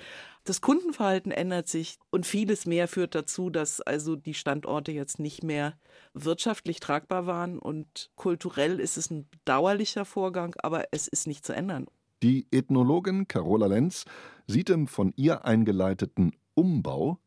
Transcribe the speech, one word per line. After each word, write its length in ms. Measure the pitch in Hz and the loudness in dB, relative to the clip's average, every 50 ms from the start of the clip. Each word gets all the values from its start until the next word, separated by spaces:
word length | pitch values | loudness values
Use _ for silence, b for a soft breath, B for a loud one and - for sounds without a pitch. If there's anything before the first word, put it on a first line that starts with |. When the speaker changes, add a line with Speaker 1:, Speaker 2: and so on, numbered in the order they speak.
| B B B B B B B B B | B B B B B B B B B
Speaker 1:
Das 180 | - 185 - | -4 -4 0
Kundenverhalten 720 | - - 277 349 359 339 285 - 220 196 190 185 - 196 | 2 4 4 4 2 0 -2 0 2 2 2 2 0 -2
ändert 360 | - - 170 185 180 175 170 - | -2 -2 -2 -2 -2 -2 -2 -2
sich 300 | - 165 165 - - - _ _ | -4 -4 -4 -6 -10 -18 _ _
und 160 | - 185 175 - | -2 -2 0 0
vieles 400 | - 208 214 196 214 196 - 175 | 0 0 0 0 0 0 0 0
mehr 200 | 170 170 175 170 | 0 0 0 0
führt 280 | - 190 175 170 - | 0 -2 -2 -2 -2
dazu, 340 | 160 151 - - - 185 180 | -4 -4 -4 -6 -6 -4 -2
dass 320 | 160 165 151 143 - - | -2 -2 -2 -2 -4 -4
also 340 | - - 135 151 151 160 160 | -4 -2 -2 -2 -2 -2 -4
die 180 | 143 - 156 151 | -4 -6 -8 -10
Standorte 560 | - - 143 139 151 - - 143 151 143 160 | -6 -4 -2 -2 -2 -2 -4 -4 -4 -4 -4
jetzt 280 | 156 147 139 - - - | -6 -6 -6 -6 -6 -6
nicht 240 | 151 151 - - 165 | -6 -8 -8 -6 -6
mehr 300 | 160 151 147 147 151 151 - b b b b b b b | -4 -2 -2 -2 -2 -4 -8 b b b b b b b
wirtschaftlich 640 | - 143 160 170 - - 233 214 - - 170 170 - | -6 -2 -2 0 0 0 -2 -2 -2 -4 -6 -6 -4
tragbar 460 | - - 143 151 - - 190 185 175 | -2 -2 -2 -2 -2 -2 -2 -2 -2
waren. 320 | 180 175 175 175 180 175 - | -2 -2 -2 -4 -6 -6 -8
Und 540 | - - 156 156 151 - - - - - _ | -8 -6 -6 -6 -8 -12 -14 -16 -16 -16 _
kulturell 640 | - - 185 170 160 - 180 - 143 143 160 185 - | -4 -2 0 0 0 -2 -4 0 2 2 2 2 0
ist 180 | - - - 160 | -2 -2 -4 -4
es 120 | 160 - | -4 -6
ein 180 | 165 151 143 - | -6 -8 -10 -12
bedauerlicher 760 | _ _ _ - 131 135 160 190 202 202 220 - - 208 202 | _ _ _ 2 2 4 4 4 4 2 0 -2 -2 -4 -6
Vorgang, 500 | - - 202 190 185 180 180 170 175 - - | -4 -4 -2 -2 -2 -2 -2 -4 -6 -6 -6
aber 240 | - 156 160 160 - - | -4 -4 -2 -2 -4 -4
es 160 | - 151 - - | -4 -4 -4 -4
ist 180 | - - - | -4 -4 -4
nicht 200 | 160 143 - - | -4 -6 -6 -6
zu 80 | - - | -6 -4
ändern. 340 | - 175 202 170 131 135 - - _ _ _ _ _ | -4 -4 -4 -4 -6 -8 -10 -14 _ _ _ _ _
Speaker 2:
Die 240 | - 120 131 131 - _ | 4 4 4 4 2 _
Ethnologin 760 | - 131 131 - 135 127 123 127 156 180 180 196 - 196 95 - | 0 0 2 4 4 4 4 4 4 2 2 0 0 -2 -2 -2
Carola 400 | - 101 80 80 104 110 104 98 | -2 -2 0 2 4 4 4 4
Lenz 380 | 98 110 139 180 - - - B B B B B B B B | 4 4 2 2 -2 -6 -10 B B B B B B B B
sieht 240 | B 101 143 185 202 | B 0 2 4 4
im 180 | 180 165 147 - | 2 2 2 0
von 260 | - - 98 92 - | 0 0 0 0 2
ihr 300 | - 135 156 156 - - | 2 2 2 2 2 2
eingeleiteten 920 | 123 113 113 113 107 98 92 92 95 95 - 98 - - - 90 80 - _ _ _ _ | 4 4 4 6 4 4 2 2 0 0 -2 -4 -2 2 2 2 2 2 _ _ _ _
Umbau 640 | 151 175 185 165 123 - 78 65 71 87 139 175 - _ | 4 4 4 4 2 0 -2 -2 -2 0 -2 -2 -4 _